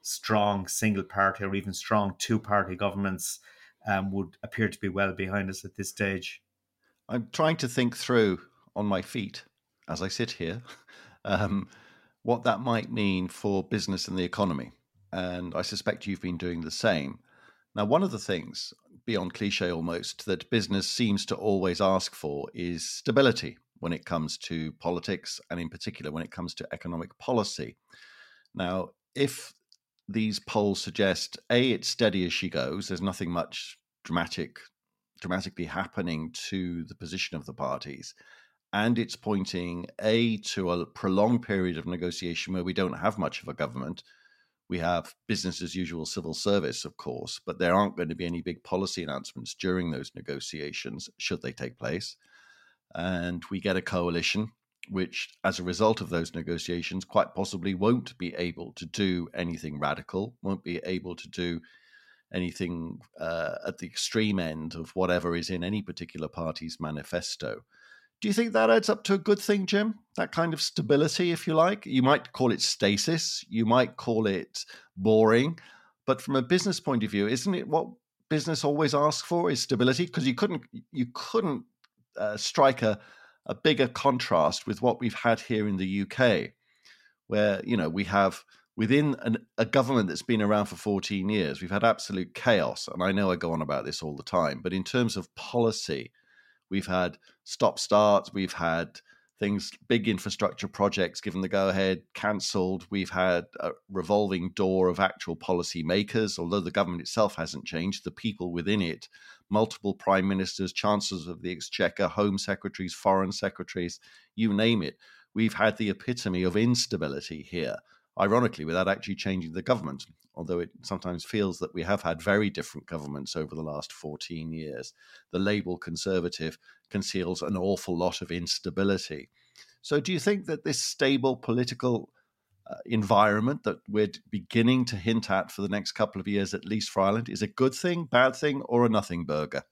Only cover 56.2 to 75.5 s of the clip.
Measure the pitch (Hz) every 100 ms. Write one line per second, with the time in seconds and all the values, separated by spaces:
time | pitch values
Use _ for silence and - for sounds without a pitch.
56.2 | 82 85 78 85 - 87 85 92 90 107
57.2 | - - 98 95 90 92 101 123 98 -
58.2 | 87 - 87 82 85 - 82 - 98 90
59.2 | 85 - 87 80 78 73 71 73 - -
60.2 | 101 - 98 98 - 87 - 92 90 85
61.2 | - - 87 82 - - _ - _ _
62.2 | _ 90 90 - 90 85 82 - - -
63.2 | 82 82 78 - - 95 90 - - 113
64.2 | 107 98 82 80 80 82 80 - 92 90
65.2 | 87 85 82 92 87 104 101 85 85 82
66.2 | 78 - 82 80 82 - 78 76 71 87
67.2 | - - 71 50 _ _ - - _ _
68.2 | 214 202 233 220 220 226 202 208 - 196
69.2 | 214 208 - 208 190 202 214 214 _ -
70.2 | - - 170 156 - - 131 143 156 -
71.2 | 175 170 - 156 170 208 - 131 127 147
72.2 | - - 127 110 - - 101 101 - 165
73.2 | - - - 113 110 120 117 - - 110
74.2 | 107 95 - - - - _ - 101 110
75.2 | 110 117 143